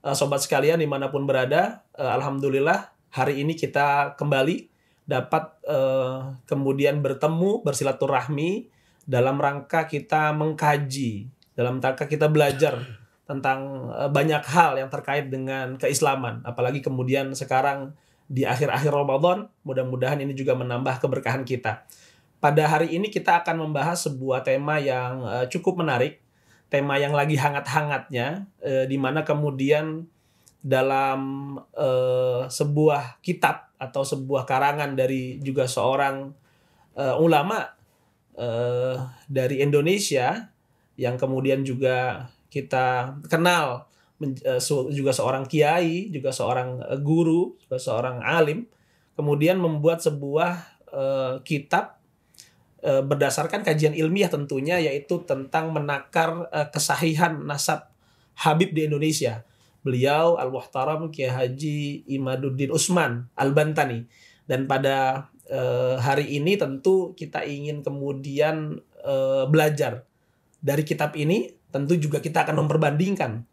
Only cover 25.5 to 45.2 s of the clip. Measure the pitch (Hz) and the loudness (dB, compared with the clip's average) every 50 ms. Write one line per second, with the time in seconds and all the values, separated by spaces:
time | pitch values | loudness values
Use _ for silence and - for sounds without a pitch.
25.5 | - 175 170 185 180 170 170 151 131 117 127 151 - _ _ _ _ _ _ _ | -4 -2 -2 -2 0 0 0 0 2 2 0 0 -2 _ _ _ _ _ _ _
26.5 | _ _ _ _ - 139 143 143 139 139 143 143 151 147 143 156 147 131 147 147 | _ _ _ _ 0 0 2 2 0 0 0 2 2 2 2 2 2 2 2 2
27.5 | 143 139 139 127 127 156 151 147 143 127 - - 135 120 120 139 170 202 196 - | 0 -2 -4 -2 -2 -2 0 0 -4 -4 -6 -6 -4 -4 -2 -2 -4 -8 -10 -14
28.5 | _ _ - 143 135 131 131 127 135 139 135 131 143 156 151 - 147 147 147 147 | _ _ -4 -2 0 0 0 0 -2 -2 0 0 0 -2 0 0 0 0 0 -2
29.5 | 135 131 135 139 151 151 156 156 156 160 170 - _ _ _ _ _ _ _ - | -2 -2 2 2 2 2 2 -4 -8 -10 -12 -16 _ _ _ _ _ _ _ -20
30.5 | _ _ - 135 131 131 131 135 135 135 135 135 135 135 135 135 139 139 139 139 | _ _ -2 0 2 2 2 2 2 2 2 0 0 -2 -4 -6 -8 -8 -10 -10
31.5 | 139 - - _ - - 147 131 127 127 127 127 127 127 127 127 123 123 131 135 | -12 -12 -14 _ -4 -2 0 2 2 2 2 2 2 2 2 0 0 -2 -4 -6
32.5 | - - 156 147 147 151 151 156 147 139 120 123 - _ _ 180 170 175 - - | -4 -2 -2 0 2 4 4 4 4 2 -2 -6 -14 _ _ -4 -2 2 2 2
33.5 | - - - _ _ _ 135 131 - 139 139 135 156 135 131 131 139 135 127 - | 0 0 -10 _ _ _ -14 -6 -4 -4 -2 -2 -2 -4 -2 -2 -2 -2 0 0
34.5 | 131 131 139 143 143 151 147 139 135 131 127 127 135 131 127 127 127 139 139 135 | 0 2 2 2 2 0 -4 -2 0 0 0 2 0 -2 -4 -6 -8 -8 -6 -4
35.5 | 131 139 127 123 - 123 101 127 131 139 139 139 135 135 139 139 151 _ _ _ | 0 0 0 0 0 0 0 2 2 2 0 0 -2 -4 -10 -12 -16 _ _ _
36.5 | _ _ _ _ _ _ _ _ _ - 139 131 127 143 160 170 160 147 156 190 | _ _ _ _ _ _ _ _ _ -4 -2 0 2 4 4 6 6 4 2 2
37.5 | 226 208 135 - - _ _ _ _ _ _ _ _ _ _ _ _ - 120 120 | -2 -4 -4 -6 -12 _ _ _ _ _ _ _ _ _ _ _ _ -8 -6 -4
38.5 | 113 117 120 123 123 123 127 131 127 131 131 127 123 - - - 139 131 127 127 | -2 -2 0 0 0 0 -2 -2 -2 -4 -8 -10 -12 -20 -14 -4 -2 0 0 0
39.5 | 143 131 139 143 143 147 143 165 190 208 202 - 147 131 123 139 170 233 - - | 0 2 2 4 4 4 4 4 2 0 0 0 0 2 2 0 -2 -2 -8 -14
40.5 | _ _ _ _ _ _ _ _ _ - 127 120 127 127 139 131 131 131 135 139 | _ _ _ _ _ _ _ _ _ -4 -4 -4 -2 -2 -2 -2 0 0 2 2
41.5 | 135 135 135 135 123 120 131 127 127 127 127 127 101 - 123 - _ _ _ _ | 2 0 0 -4 -2 0 0 0 2 0 -2 -2 -4 -6 -12 -16 _ _ _ _
42.5 | - 143 131 - 135 127 127 127 127 123 123 131 135 143 151 - 170 160 170 180 | -8 -8 -6 -2 0 0 2 2 0 0 -4 -6 -10 -12 -4 -2 0 2 2 2
43.5 | 175 170 151 135 120 127 - _ _ _ _ _ _ _ 151 135 131 127 - 135 | 2 2 0 -2 -4 -8 -12 _ _ _ _ _ _ _ -6 -6 -6 -4 -4 -2
44.5 | 131 123 - - 151 135 131 131 143 139 135 147 123 - | -2 -2 0 0 0 0 0 -2 -4 0 0 0 0 2